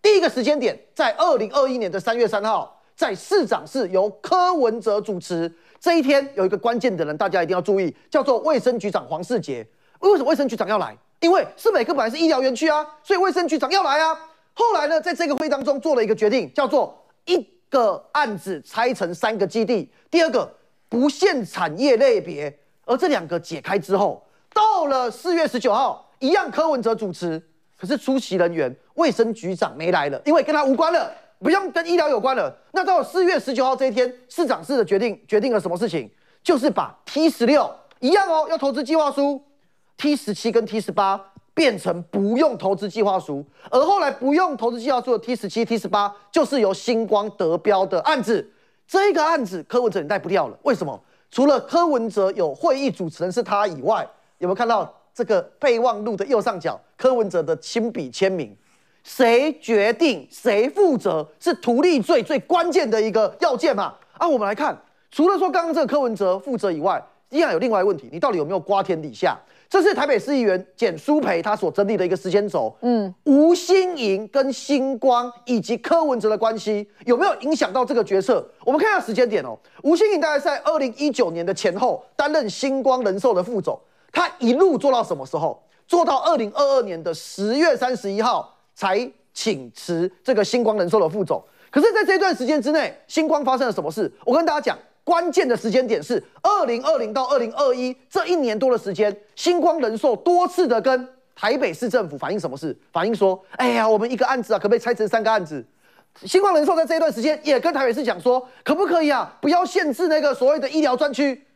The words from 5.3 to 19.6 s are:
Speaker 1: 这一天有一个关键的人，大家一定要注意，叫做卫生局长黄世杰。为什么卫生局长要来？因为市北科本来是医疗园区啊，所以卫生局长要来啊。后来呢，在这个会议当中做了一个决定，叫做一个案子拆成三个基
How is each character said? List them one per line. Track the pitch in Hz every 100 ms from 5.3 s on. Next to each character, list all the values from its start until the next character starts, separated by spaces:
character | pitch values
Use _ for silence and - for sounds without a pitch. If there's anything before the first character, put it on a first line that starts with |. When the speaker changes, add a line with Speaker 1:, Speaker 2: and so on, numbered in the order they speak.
| 170 165 - _ _
Speaker 1:
这 | - 339
一 |
天 | 262 277 277
有 | 240
一 | 185
个 | 196
关 | 233 233
键 | 247 185
的 |
人， | 151 151
大 | 196
家 | 180
一 | 165
定 |
要 | 185
注 | 180 196
意， | 180 - _
叫 | 302
做 | 269 240
卫 | 311 285
生 | 247 240
局 | 196
长 | 190 131
黄 | 160
世 | 175 240
杰。 | 151 127 110 _ _ _
为 | 370 392
什 |
么 | 269
卫 |
生 | 320 277
局 | 208
长 | 190
要 | 208
来？ | 139 110 _ _
因 | 330
为 | 370 - -
市 | -
北 | 381
科 | 233
本 | 294
来 | 226
是 | 277
医 | 330
疗 | 277
园 | 262
区 | 247 311
啊， | 302 302 -
所 | -
以 | 381
卫 | 381
生 | 349 339
局 | 294
长 | 269
要 | 381
来 | 349 285
啊。 | 320 320 - _ _
后 | - 466
来 | 381 294
呢， | 320
在 | 330
这 | 330 339
个 | 277
会 | 311
议 |
当 | 277
中 | 277 277
做 | 320
了 | 269
一 | 220
个 |
决 | 214 214
定， | 262 151
叫 | - 269
做 | 294 202 - _ _ -
一 | 349 220 _ _
个 | 269 226 160 -
案 | 294 285 196
子 | 190 170 -
拆 | - 247
成 | 247 180
三 | 175 214 220
个 | 190
基 | 220